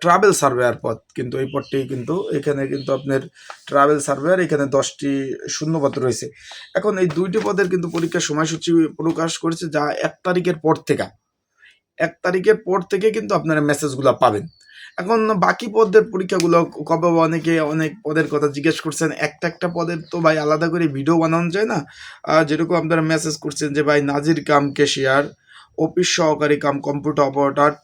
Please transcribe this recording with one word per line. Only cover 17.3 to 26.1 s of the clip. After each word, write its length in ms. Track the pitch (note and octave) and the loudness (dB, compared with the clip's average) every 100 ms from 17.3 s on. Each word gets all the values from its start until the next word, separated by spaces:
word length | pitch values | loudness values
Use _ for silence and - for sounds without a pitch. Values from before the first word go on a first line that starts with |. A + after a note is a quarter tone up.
| E3 D#3+ E3 | 0 0 0
অনেক 340 | D3+ D#3 D#3+ F3+ D3 | 0 0 -2 -4 -4
পদের 220 | D#3 C#3+ | -2 0
কথা 200 | D3 D3 | 0 -2
জিজ্ঞেস 340 | C#3 D#3 D#3+ | 0 -2 -2
করছেন। 300 | D#3+ - D#3+ | -4 -4 -4
একটা 360 | - D3 - E3+ | -2 -6 -4 -6
একটা 200 | - F3+ | -4 -6
পদের 300 | E3+ E3 E3+ E3 | -4 -4 -6 -8
তো 80 | E3+ | 0
ভাই 180 | D#3+ D#3 | 2 2
আলাদা 300 | D3+ D3+ E3 | 0 0 0
করে 200 | E3+ E3 | 0 -2
ভিডিও 300 | C3+ C#3 E3+ | -2 0 2
বানানো 320 | D#3+ E3 F3 | 2 0 0
যায় 160 | F#3 A3 | -2 -2
না। 200 | G3 - - - - | -2 -6 -14 -20 -10
আহ, 200 | - D#3 | 0 2
যেরকম 320 | D#3 D3+ E3 F3 | 2 0 0 0
আপনারা 260 | D#3 E3 | 0 0
মেসেজ 360 | D#3 D#3+ D#3+ D3 | 2 0 -2 -6
করছেন 360 | D3+ - D3+ | -8 -6 -4
যে, 100 | C#3+ | 0
"ভাই, 180 | D3 D3 | 2 2
নাজির 420 | C#3+ C#3+ D3 D3+ | 2 0 0 0
কাম 300 | C#3 D3 C#3+ | 2 2 2
ক্যাশিয়ার, 500 | C#3 C#3 - C3+ C3+ A2 - _ - - - | 2 0 2 2 2 0 -6 _ -20 -12 -2
অফিস 300 | D#3+ F3+ | -2 0
সহকারী 500 | F3 | 0